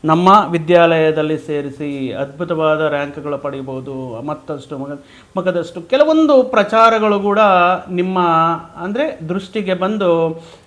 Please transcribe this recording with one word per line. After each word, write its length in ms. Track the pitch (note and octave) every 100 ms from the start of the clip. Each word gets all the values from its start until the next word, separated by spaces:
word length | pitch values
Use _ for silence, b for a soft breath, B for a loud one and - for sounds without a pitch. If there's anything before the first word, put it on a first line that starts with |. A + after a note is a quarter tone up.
ನಮ್ಮ 400 | D#3 E3 F#3 G#3 E3
ವಿದ್ಯಾಲಯದಲ್ಲಿ 880 | E3+ D#3 F3 E3+ E3 D#3 D#3 D3+ D3+
ಸೇರಿಸಿ 760 | - D3 C#3 C3+ D3 C#3 C3
ಅದ್ಭುತವಾದ 680 | G2 C#3 C#3+ F3 D#3+ D#3 D#3
ರ್ಯಾಂಕ್‌ಗಳು 560 | D#3 C#3+ C#3+ C#3+ D3 C#3
ಪಡಿಬೋದು, 840 | C#3 C#3 C3+ C3 C3 C3+ B2+ A2+
ಮತ್ತಷ್ಟು 560 | C#3+ D3 - D3 - C#3
ಮಗ-, 260 | C#3 C#3+ B B B F#3+
ಮಗದಷ್ಟು 440 | F3+ F3 E3+ F#3
ಕೆಲವೊಂದು 640 | E3 C4+ D4+ D#4 D#4 C4+
ಪ್ರಚಾರಗಳು 760 | B3+ A3 G3+ A3 A3+ A3 G#3+ G3+
ಕೂಡ 200 | G3+ G3+ G#3 F3+ F3 F#3 -
ನಿಮ್ಮ, 300 | F3+ F#3 F#3 F3 D#3+ E3 D#3+ -
ಅಂದ್ರೆ 440 | - F3+ A3 D4+ - D#3+
ದೃಷ್ಟಿಗೆ 440 | F#3 F#3+ A3 F#3
ಬಂದು 720 | F3+ F#3+ G#3+ F#3 E3 E3 E3 B B